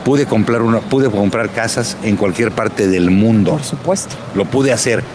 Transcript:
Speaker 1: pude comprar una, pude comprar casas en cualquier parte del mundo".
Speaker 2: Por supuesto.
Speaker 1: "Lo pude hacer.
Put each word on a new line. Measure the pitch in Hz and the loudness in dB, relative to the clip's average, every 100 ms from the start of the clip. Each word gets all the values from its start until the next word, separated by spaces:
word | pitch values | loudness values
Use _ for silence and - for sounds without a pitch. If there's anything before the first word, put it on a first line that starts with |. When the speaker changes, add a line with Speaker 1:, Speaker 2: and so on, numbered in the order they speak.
Speaker 1:
pude | 127 143 139 | 2 0 2
comprar | 110 101 117 | 0 2 2
una, | 113 113 | 2 0
pude | - 135 135 | 0 0 2
comprar | 104 101 113 107 | 2 0 0 -4
casas | 98 113 - 113 - | -2 -4 -4 -6 -4
en | 107 101 | -2 0
cualquier | 101 85 117 | 0 0 -2
parte | - 107 - 98 | 0 -4 0 2
del | 92 87 | 2 4
mundo". | 95 110 113 98 | 4 4 4 2
Speaker 2:
Por | 151 | 0
supuesto. | 139 143 147 190 - - - | -4 -6 -2 -4 -4 -12 -6
Speaker 1:
"Lo | 95 | -4
pude | 98 127 135 | 0 0 2
hacer. | 117 127 107 - | 2 0 -2 -2